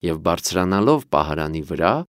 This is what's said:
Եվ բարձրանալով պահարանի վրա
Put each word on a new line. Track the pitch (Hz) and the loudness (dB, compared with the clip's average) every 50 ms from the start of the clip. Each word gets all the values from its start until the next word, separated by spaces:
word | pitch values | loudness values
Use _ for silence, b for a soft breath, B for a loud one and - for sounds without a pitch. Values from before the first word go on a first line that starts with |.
| - | -2
Եվ | 87 82 78 | -4 -4 0
բարձրանալով | 80 87 85 87 - - - 92 90 90 95 98 104 120 151 151 - | 0 0 0 0 -2 -4 -2 0 0 2 2 2 4 4 2 2 0
պահարանի | _ - 73 76 76 76 78 78 78 78 80 76 | _ 0 0 0 0 -2 -4 -4 -4 -4 -6 -8
վրա | 76 87 71 82 87 113 151 180 | -8 -4 0 2 2 2 0 -4